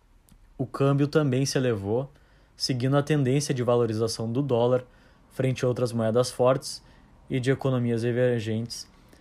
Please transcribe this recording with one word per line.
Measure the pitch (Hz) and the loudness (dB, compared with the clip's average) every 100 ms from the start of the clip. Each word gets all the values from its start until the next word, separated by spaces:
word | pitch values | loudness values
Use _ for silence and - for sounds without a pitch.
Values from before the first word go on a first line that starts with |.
| _ _ _ - - - | _ _ _ -20 -20 -10
o | |
câmbio | 127 - 139 139 143 | -8 0 0 2 2
também | 156 147 127 | 2 2 0
se | 135 143 | 0 0
elevou, | 127 107 98 117 139 - _ _ _ - | 0 -2 -2 -2 -4 -12 _ _ _ -8
seguindo | - 127 131 143 | -4 -2 2 2
a | |
tendência | 143 151 127 139 143 | 2 2 2 0 0
de | 127 | -2
valorização | 120 120 117 110 113 - 113 | 2 2 2 0 -2 -4 -4
do | 117 | -4
dólar | 143 117 120 127 - - - _ _ | 0 2 2 2 -2 -14 -20 _ _
frente | - 131 123 | -4 -2 0
a | 127 | -2
outras | 120 123 | 0 -2
moedas | 113 113 113 127 | 0 0 2 0
fortes | - 127 131 - - - - - - - | 2 2 2 -2 -14 -18 -20 -20 -20 -6
e | 135 | -2
de | 127 | 0
economias | 135 135 127 120 117 | 0 0 0 0 0
emergentes | 120 120 123 120 107 110 120 - - - - - | 0 2 2 0 -2 -4 -4 -10 -16 -20 -20 -20